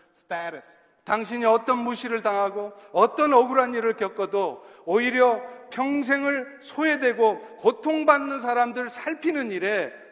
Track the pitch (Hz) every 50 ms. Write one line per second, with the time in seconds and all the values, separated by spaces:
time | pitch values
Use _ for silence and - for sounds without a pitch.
0 | _ _ _ _ _ - 175 170 170 170 160 135 - - - _ _ _ _ _
1 | _ - 208 220 220 185 233 240 233 220 226 226 226 262 254 240 233 240 240 226
2 | - 247 233 220 208 214 202 202 202 196 196 208 202 208 - - - - - 175
3 | 214 233 - - 302 294 277 240 254 247 262 262 254 247 247 233 220 226 220 -
4 | 208 196 - - 190 - 196 202 190 156 123 - - - - - - 165 180 226
5 | 240 247 240 254 247 247 226 208 - - - - - - - 220 262 277 285 285
6 | 269 233 277 277 277 277 285 269 254 - - - - - - 285 311 311 302 269
7 | 262 247 226 208 226 220 196 - - - - - - 214 - - - 302 311 311
8 | 302 302 285 277 277 277 277 269 233 240 240 240 240 240 220 247 247 233 - -
9 | - 302 320 311 - 330 320 285 254 220 196 180 175 202 214 196 156 120 - -
10 | - -